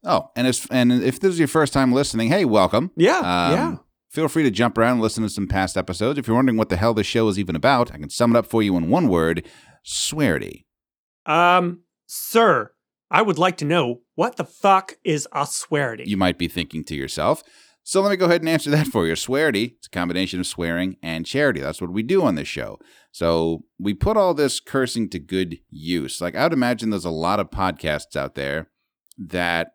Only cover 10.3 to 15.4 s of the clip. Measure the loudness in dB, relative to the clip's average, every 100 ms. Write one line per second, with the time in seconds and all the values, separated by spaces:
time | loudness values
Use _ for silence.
10.3 | 0 -4 -14 _ _ _ _ _ _ -2
11.3 | 2 4 4 2 -6 _ _ _ -12 -2
12.3 | 4 4 4 0 _ _ _ _ 0 2
13.3 | 2 0 0 -2 0 0 -4 _ -4 -4
14.3 | -2 -10 _ 4 4 2 -10 -4 -4 -4
15.3 | -6